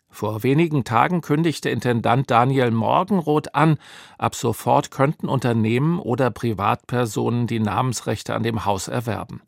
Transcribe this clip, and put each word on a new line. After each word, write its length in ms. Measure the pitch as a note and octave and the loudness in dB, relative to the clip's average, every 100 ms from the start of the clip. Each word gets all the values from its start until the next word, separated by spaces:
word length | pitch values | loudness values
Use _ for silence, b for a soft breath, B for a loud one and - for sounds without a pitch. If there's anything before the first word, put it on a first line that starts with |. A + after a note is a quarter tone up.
| _ | _
Vor 300 | - G#2 A2 | -8 -6 -2
wenigen 400 | B2 C#3 E3+ D3+ | 2 2 2 0
Tagen 380 | G#2+ A2+ C#3+ F3 | 0 2 2 0
kündigte 500 | - D3+ E3 D3 C#3 | 0 0 0 -2 -4
Intendant 600 | B2 B2 A#2+ - A#2+ C#3 | -2 0 0 2 0 2
Daniel 400 | A#2+ B2+ C3+ B2 | 2 4 4 2
Morgenroth 840 | A2+ G#2+ C3+ F#3 G3+ D#3 D3+ D3 | 2 2 2 2 0 2 0 0
an, 240 | - D#3+ D3+ B B B B | 2 2 2 B B B B
ab 160 | A2+ | -4
sofort 560 | - A#2+ A2 - B2+ - | -2 -4 -2 2 2 2
könnten 380 | - C#3 - - | 0 0 0 -2
Unternehmen 720 | C3 B2+ A2+ A2 A#2 D3+ F3 | -2 0 2 2 2 0 -2
oder 320 | - B2 B2+ | -2 0 0
Privatpersonen 1120 | - A#2+ G2 G#2 A#2 - A#2+ A#2+ A#2 A#2 A#2+ A#2 | 0 -4 -2 0 -2 -2 -4 -2 -2 -2 0 -2
die 140 | A#2 | -2
Namensrechte 760 | G#2+ F#2+ B2+ A#2 - A2 - | -2 0 -2 -4 -4 -6 -4
an 80 | A2 | -4
dem 220 | A2+ A2 | -2 -4
Haus 240 | G2 G2 - | -2 -2 -2
erwerben. 520 | B2 A#2+ F#2+ F2 - | -6 -4 -6 -8 -14